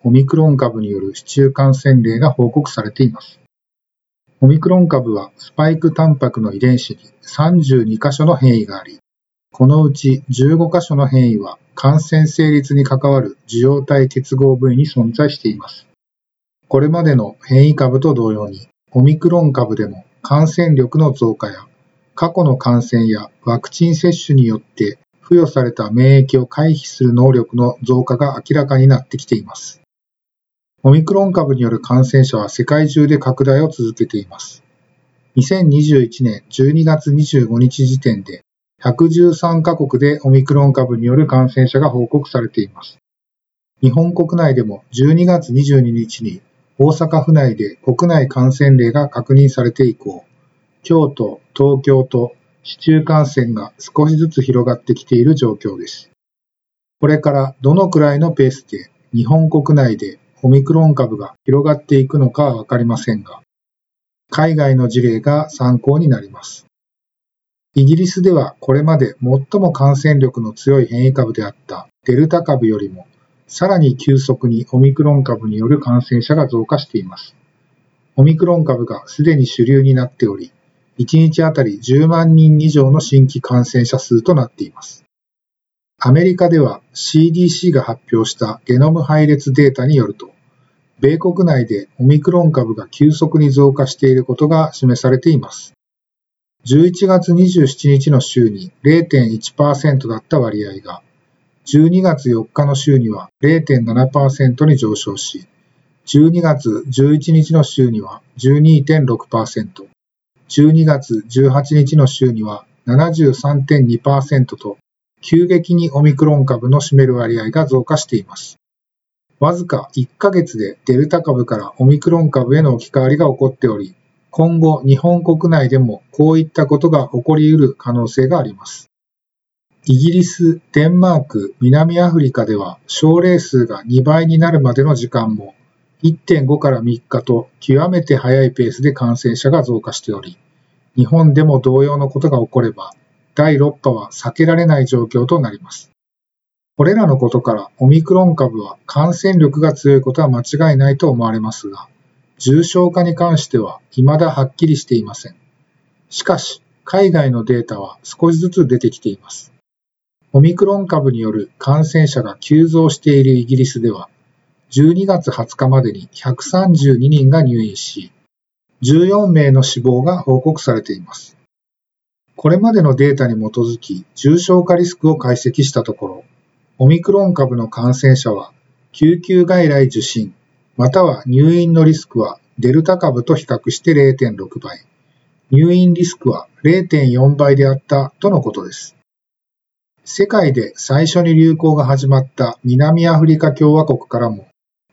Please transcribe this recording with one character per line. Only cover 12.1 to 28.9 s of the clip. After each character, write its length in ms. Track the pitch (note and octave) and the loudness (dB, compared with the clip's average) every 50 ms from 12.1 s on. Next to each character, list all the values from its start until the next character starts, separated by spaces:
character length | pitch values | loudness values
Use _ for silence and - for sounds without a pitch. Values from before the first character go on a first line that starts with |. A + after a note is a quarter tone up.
| D#3+ D#3 D#3 | 0 0 0
成 240 | D3+ - - D#3 D3+ | 0 0 0 0 2
立 240 | D3 D3 C3+ C#3 C#3+ | 2 0 0 0 0
に 120 | C#3+ C3+ | 0 0
関 160 | - C3+ C3 | 0 -2 -2
わ 200 | C#3 C#3 C#3 C3+ | 0 0 0 0
る 160 | A2+ G2+ - _ _ | -2 -4 -8 _ _
受 120 | - A#2 A#2 | -8 -2 0
容 240 | B2 C3+ C#3+ C#3+ C#3 | 2 2 0 0 -2
体 240 | - C#3+ C#3 C3 | -2 0 0 0
結 280 | C3+ - C3+ C3+ - C3+ | 0 -2 -6 -6 -4 -2
合 200 | C3 C#3 C3+ C3 | 0 2 2 2
部 180 | B2 C3 C3 A#2+ | 2 0 0 2
位 40 | |
に 100 | C3 D3+ | 0 0
存 260 | D3+ - B2+ A2+ A#2 A2+ | 0 0 -2 -2 -2 0
在 160 | - D3+ C3+ | -2 -2 -2
し 80 | - | -2
て 100 | - - | -4 -6
い 100 | A2 G2 | -6 -6
ま 120 | G2 - - | -8 -12 -20
す。 160 | - - _ _ _ _ _ _ _ _ _ _ _ _ _ _ _ _ _ | -20 -20 _ _ _ _ _ _ _ _ _ _ _ _ _ _ _ _ _
こ 120 | - - C3+ | -2 0 0
れ 100 | C#3+ D3+ | 0 0
ま 140 | D#3+ E3+ E3 | 0 0 2
で 100 | D#3 C3+ | 2 2
の 240 | B2+ G#2 - - _ _ | 0 0 -4 -10 _ _
変 240 | - C3 C3+ C#3+ D3+ | 0 4 4 4 4
異 60 | D3 | 4
株 240 | - C#3 B2+ B2+ C3 | 2 0 0 0 0
と 160 | C3+ D#3+ C3+ | 0 0 0
同 160 | A#2 A2+ A2 | 0 -2 -2
様 180 | G#2+ G#2+ G#2+ G#2 | -4 -6 -8 -12
に、 180 | F#2+ F#2+ - _ _ _ _ _ - | -14 -16 -20 _ _ _ _ _ 0
オ 100 | B2+ B2+ | 2 4
ミ 160 | D3 D3+ D#3 | 4 4 2
ク 100 | - E3+ | 0 2
ロ 140 | F3 F3 E3 | 2 2 2
ン 100 | D3 B2+ | 0 0
株 220 | C3 A#2+ A2 A2 | -2 -2 -4 -4
で 100 | G#2 G#2 | -6 -6
も 200 | F#2+ G2+ - - _ _ _ - | -6 -8 -16 -20 _ _ _ -6
感 240 | - C#3+ D3 D#3+ | -2 0 2 2
染 260 | D#3 - F3 F3 E3 D3 | 0 0 0 0 0 2
力 240 | C3 B2 A#2+ - | 2 0 0 0
の 160 | D3+ D#3+ C#3+ B2 | 0 0 0 0
増 220 | - A#2+ A2+ G#2+ | -2 -2 -4 -4
加 160 | - - G#2 | -4 -8 -12
や 160 | G2+ - - _ _ _ _ _ _ _ _ _ - | -14 -16 -20 _ _ _ _ _ _ _ _ _ -8
過 160 | - E3 E3+ - | -6 -6 -4 -2
去 80 | F#3 E3+ | 0 0
の 140 | C#3+ B2+ | 0 0
感 240 | C3 - B2 A#2+ A#2+ | 0 -2 -2 -2 -2
染 260 | A#2 - A#2+ A#2 A2+ | -2 -2 -2 0 0
や 220 | A2+ G#2+ G#2+ - - _ _ - | 0 -2 -4 -8 -14 _ _ -6
ワ 160 | A#2+ A#2 A#2+ | -6 -6 -6
ク 100 | - - | -6 -8
チ 180 | - - E3+ | -4 -2 0
ン 60 | E3+ D#3+ | 0 0
接 180 | D#3 - F3 | 0 0 0
種 240 | E3+ - - - C#3+ | -2 -2 -2 0 2
に 120 | C3+ B2 | 2 2
よ 100 | A2+ A2 | 2 0
っ 20 | G#2+ | -4
て 380 | - _ _ - G#2+ G2+ - _ _ _ _ _ | -8 _ _ -6 -6 -6 -6 _ _ _ _ _
付 140 | _ - F3 | _ 2 2
与 100 | F3 E3 | 2 2
さ 180 | - - C3+ B2 | 2 0 -2 -2
れ 80 | A#2+ | -4
た 200 | - - G#2+ G#2 | -4 -6 -6 -4
免 340 | A2 A#2+ B2+ C3+ C#3 C3+ C3 | 0 2 4 4 6 4 4
疫 160 | C3 - B2+ | 2 0 -2
を 60 | B2 | -2
回 240 | - - - D3+ D#3+ | -2 -4 -2 0 0
避 160 | D#3 C#3 - | 0 -2 -4
す 160 | - - - C3 | -10 -6 -2 0
る 100 | B2 A#2+ | 0 2
能 180 | A#2+ B2+ C3+ | 2 4 4
力 240 | C3 A#2+ A2+ - - | 2 2 0 -2 -2
の 220 | A#2+ B2 B2 - - A#2+ | -2 -2 -2 -2 -4 -4
増 200 | A2 B2+ B2+ B2+ | -2 -2 0 0
加 140 | - B2 | -2 -2
が 240 | A#2 C#3+ C#3 B2+ A#2+ - - | -2 -2 -4 -6 -6 -6 -4
明 60 | C3+ | -2
ら 100 | D3+ C#3 | -2 -2
か 140 | C#3 C#3 C3 | 0 2 2
に 80 | C3 | 4
な 140 | C3+ | 4